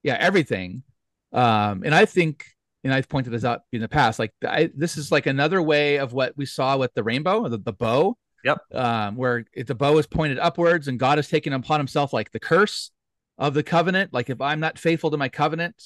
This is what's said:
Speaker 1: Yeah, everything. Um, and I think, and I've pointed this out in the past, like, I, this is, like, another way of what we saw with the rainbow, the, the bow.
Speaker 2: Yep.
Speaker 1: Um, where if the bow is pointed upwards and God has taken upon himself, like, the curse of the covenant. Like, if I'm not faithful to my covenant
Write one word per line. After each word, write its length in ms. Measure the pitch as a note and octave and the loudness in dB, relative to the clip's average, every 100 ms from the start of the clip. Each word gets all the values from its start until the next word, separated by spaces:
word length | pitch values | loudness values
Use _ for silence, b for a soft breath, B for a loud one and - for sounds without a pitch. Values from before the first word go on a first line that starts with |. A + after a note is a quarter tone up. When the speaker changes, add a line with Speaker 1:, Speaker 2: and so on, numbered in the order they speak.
Speaker 1:
Yeah, 140 | - - | -2 0
everything. 640 | E3+ G3 C#3+ G2+ F2+ A#2+ - _ _ _ _ | 2 2 0 -4 -6 -12 -16 _ _ _ _
Um, 500 | - A#2+ G#2+ G#2 F#2+ | 2 4 4 0 -2
and 100 | D3 | 2
I 100 | D#3 | 4
think, 420 | G#3 F#3 D#3+ C#3+ - _ _ _ | 4 2 0 -4 -18 _ _ _
and 80 | C3+ | -2
I've 160 | C3+ C3 | -2 -2
pointed 240 | C#3 B2 | -4 -4
this 120 | A#2 | -2
out 180 | B2 A#2 _ | -2 -4 _
in 80 | A#2 | -6
the 80 | A2+ | -2
past, 300 | D3+ A#2+ - | 2 2 2
like, 160 | A2+ _ - | -6 _ -4
I, 220 | D3+ D#3+ C3+ | -2 -2 -4
this 220 | E3+ D#3 | -6 -6
is, 120 | C#3+ | -2
like, 140 | D3+ C#3+ | 0 0
another 360 | C3+ D3+ F#3 | 0 0 0
way 340 | D#3 D3 D3 C#3+ | 2 2 2 0
of 160 | C3+ | -2
what 240 | B2+ C3 - | -2 -2 -4
we 80 | |
saw 320 | C#3 - C3+ C3+ | -8 -2 0 0
with 160 | B2+ | 0
the 100 | - | -2
rainbow, 460 | A2 B2+ E3 G#3+ F3 | -2 -2 0 -2 -2
the, 80 | A2+ | -4
the 160 | G#2+ | -6
bow. 460 | G2+ A2+ B2 F#3+ B3 _ _ | -4 0 2 2 -2 _ _
Speaker 2:
Yep. 140 | B2+ D3+ _ | -2 -2 _
Speaker 1:
Um, 420 | B2 A#2+ A2+ G#2 A#2 | -4 0 0 -2 -2
where 300 | B2+ A#2+ A2 | -2 -2 -6
if 120 | - B2+ | -12 -8
the 80 | |
bow 220 | A#2 C#3+ D#3 | 0 4 4
is 100 | C#3+ | 2
pointed 320 | D#3+ D#3 B2+ | -2 -2 0
upwards 480 | E3+ E3+ E3+ E3+ C#3 | -2 2 2 2 -2
and 120 | B2 | 0
God 180 | C3 D3 | 2 2
has 120 | C#3+ | 2
taken 260 | D#3+ D3+ | -2 0
upon 260 | C3+ A#2 D3+ | -4 0 -2
himself, 320 | C#3 D3+ C#3 | 0 -2 0
like, 180 | B2 G#2+ | -2 -4
the 80 | A2 | -8
curse 500 | - E3 G#3 - - _ _ _ _ - | 2 2 2 -2 -12 _ _ _ _ -4
of 160 | C#3 | 0
the 80 | C#3 | 0
covenant. 500 | D3 F3 E3+ F#3+ G3 | 2 2 2 0 -2
Like, 160 | B2 B2 | -4 -4
if 100 | B2 | -4
I'm 180 | C3+ D3+ | -4 -2
not 180 | D#3+ - | -4 -2
faithful 320 | E3 E3 D#3+ | 0 0 0
to 40 | D3 | -2
my 140 | C3+ | -4
covenant 520 | - D3+ D#3+ E3+ - | 0 -2 0 -6 -10